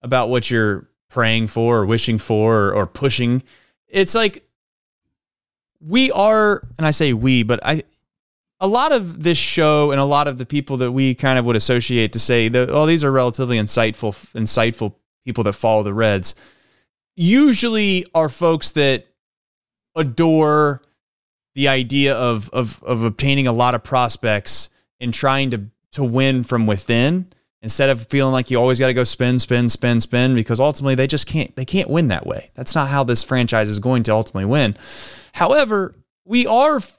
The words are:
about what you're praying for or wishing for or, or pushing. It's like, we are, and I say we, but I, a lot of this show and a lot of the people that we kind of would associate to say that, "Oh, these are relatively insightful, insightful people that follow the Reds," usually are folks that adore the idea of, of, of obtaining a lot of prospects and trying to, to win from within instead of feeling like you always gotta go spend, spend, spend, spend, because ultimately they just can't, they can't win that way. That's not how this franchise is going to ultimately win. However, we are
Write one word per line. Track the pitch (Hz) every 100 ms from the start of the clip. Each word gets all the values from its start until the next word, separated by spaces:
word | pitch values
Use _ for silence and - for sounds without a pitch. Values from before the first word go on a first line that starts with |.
about | 123 127 113
what | 123 110
you're | 120 107 98 - _ _
praying | - 113 113 110
for | - 117 117
or | 98
wishing | 113 - 113
for | - 107 110 113 101
or, |
or | 95 92
pushing. | - 139 - 120 127 - _ _ _ _
It's | 196 190
like, | 226 220 - _ _ _ _ _ _ _ _ _ _ _ _ _ _
we | 156 214 262
are, | - 208 220 214 202 - -
and | 156
I |
say | 151 151
we, | 113 127 127
but | 110 120
I, | - 156 - _ _ _ _ _ _ _
a | 190
lot | 226 294
of | 277 185 165
this | 156 160
show | - - 156 151 147
and | 139
a |
lot | 139 143 147
of | 127
the | 123
people | 143 135 135
that | 123
we | 131 135
kind | 127 139 127
of |
would | 120 113
associate | - 123 113 123 110
to | 113
say | - 120 110
that, | 123 127
"Oh, | 139 156
these | 165
are | 147
relatively | 135 123 117 127 117
insightful, | 107 - 113 107 110 98 -
insightful | - 107 - 113 117 107 - _ _
people | - 120
that | 104
follow | 101 117 110
the | 104
Reds," | 101 113 98 90 - - _ _ _ _ _ _ -
usually | 170 247 294 226 240 220 208 185 175
are | 165 160
folks | - 175 165 -
that | - 139 131 - _ _ _ _ _ _ _ _
adore | 160 151 117 165 160 156 151 147 135 _ _ _ _ _ _ _
the | 135 139
idea | 135 123 139 139
of, | 123 123 113 104
of, | - 117 -
of | - 120
obtaining | 113 101 139 139 131
a |
lot | 117 123
of | 123
prospects | - 127 120 - 117 104 - - - _ _ _
and | 123
trying | 113 139 135 135
to, | 120 101 _ _
to | -
win | 135 120 135 131
from | 120 120 110
within | 98 - 117 131 180 180 _ _ _
instead | 110 - 139
of | 127 113
feeling | 139 135
like | 131 123
you | 123
always | 123 123
gotta | 131
go | 127
spend, | 123 - 123 127
spend, | - 123 120
spend, | - 123 117
spend, | 113 120 127
because | 127 110 135
ultimately | 143 147 139
they | 131 135
just | 151 -
can't, | 160 135 -
they |
can't | 131 185 -
win | 156 156
that | 87 -
way. | - -
That's | - 127
not | 165 135
how | 139
this | 127 120
franchise | - 127 120 113 107
is | 104
going | 110 127
to | 110
ultimately | 110 110 95
win. | 98 139 123 104 - - - - -
However, | - - 285 262 208 190 - _ _
we | _ 240 240
are | 226 294 294 -